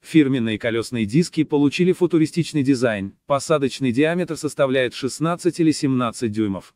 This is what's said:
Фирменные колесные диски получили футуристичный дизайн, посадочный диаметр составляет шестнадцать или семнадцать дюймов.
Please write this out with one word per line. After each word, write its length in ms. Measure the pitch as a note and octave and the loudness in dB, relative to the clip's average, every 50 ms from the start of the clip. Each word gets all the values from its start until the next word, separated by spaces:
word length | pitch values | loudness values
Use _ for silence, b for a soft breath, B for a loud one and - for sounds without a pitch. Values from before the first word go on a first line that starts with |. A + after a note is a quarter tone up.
Фирменные 560 | _ - - D#3+ D3 C3+ C3+ C3 A2+ A2+ A2 | _ 2 4 4 4 4 2 0 0 -2 -2
колесные 480 | G2+ - A#2+ A2 A#2 G#2+ - B2 A#2+ A2 | -2 -2 -2 -2 -2 -4 -4 -2 -2 -2
диски 380 | G2+ A2 D#3 F3+ - - D#3+ D3 | 2 2 2 0 2 0 -2 -2
получили 480 | - D#3 C#3+ C#3+ C#3+ - - F3 F#3 | 0 2 2 2 2 2 2 2 2
футуристичный 720 | F3+ - F3+ E3 - D#3+ D#3+ D3 - F3 D#3 - - D3+ C3+ | 2 2 0 2 2 2 0 2 0 -4 -4 -2 -2 -2 2
дизайн, 520 | C3 C#3 A#2+ B2 A#2+ G#2+ G2+ F#2+ G2 - _ _ | 2 2 2 2 0 0 -2 -6 -8 -10 _ _
посадочный 640 | - C#3+ C#3 - - D#3+ D3+ C#3 B2+ - - C3+ C3 | -2 -2 -2 0 0 0 0 0 -2 -4 -2 -2 -2
диаметр 460 | A2 B2+ D3+ D#3 E3+ F3+ F3 - D#3+ | 2 2 2 2 2 -2 -4 -4 -6
составляет 560 | C#3 - D3 - - D3 C3+ B2+ C3+ B2+ A#2+ - | -6 -6 -8 -2 0 0 0 2 0 0 -2 -4
шестнадцать 680 | - - B2+ - - D3+ E3 F3 E3+ - F3 D#3 - | -4 -6 -6 -4 -2 -2 -2 -2 0 -2 -4 0 2
или 120 | E3 D#3+ | 2 2
семнадцать 600 | C#3+ - - C#3 C3 B2 B2 A#2 G#2+ - B2 A2+ | 2 2 0 0 0 0 0 -2 -4 -4 -4 -4
дюймов. 420 | G#2 A2 A2 G#2 G2 F2+ - - _ | -2 -2 -2 -2 -2 -6 -8 -14 _